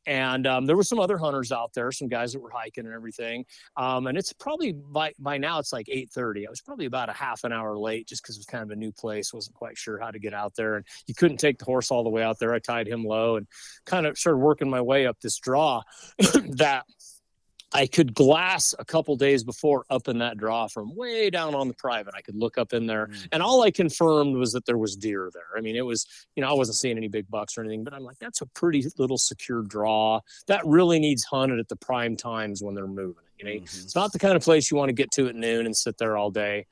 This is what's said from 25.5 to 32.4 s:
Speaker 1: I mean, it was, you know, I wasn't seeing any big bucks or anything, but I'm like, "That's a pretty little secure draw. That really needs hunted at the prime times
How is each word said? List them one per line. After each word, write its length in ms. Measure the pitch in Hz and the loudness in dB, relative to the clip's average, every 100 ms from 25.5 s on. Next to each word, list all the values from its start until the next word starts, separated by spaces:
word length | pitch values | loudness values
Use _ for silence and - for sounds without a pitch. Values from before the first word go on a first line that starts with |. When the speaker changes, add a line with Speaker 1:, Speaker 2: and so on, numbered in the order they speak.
| 107 | -8
Speaker 1:
I 20 | |
mean, 160 | 110 117 | -4 -4
it 100 | 127 | -4
was, 200 | 113 - - - - | -4 -6 -12 -12 -4
you 40 | |
know, 80 | 135 | 0
I 40 | |
wasn't 240 | 143 113 110 | 2 2 0
seeing 180 | 127 113 | -2 -2
any 140 | 110 | -4
big 200 | 107 98 | -6 -6
bucks 280 | 107 104 - | -6 -6 -8
or 40 | |
anything, 220 | 110 110 | -6 -6
but 100 | 123 | -8
I'm 120 | 139 123 | -12 -16
like, 140 | 135 | -14
"That's 200 | 233 - | -10 -8
a 60 | 139 | -10
pretty 400 | - 175 147 135 - | -2 2 2 0 0
little 200 | 131 127 | 0 2
secure 460 | - - - 117 | -2 -4 -6 -6
draw. 580 | 104 104 107 107 110 110 - - - | -4 -2 0 2 2 0 -4 -6 0
That 180 | 196 165 | 0 6
really 320 | 165 175 165 | 8 8 6
needs 280 | 151 131 - | 4 2 0
hunted 340 | 135 135 120 | 0 2 0
at 80 | 113 | -4
the 80 | - | -8
prime 400 | - 123 117 107 | -4 -2 -2 -4
times 480 | 120 113 | -6 -6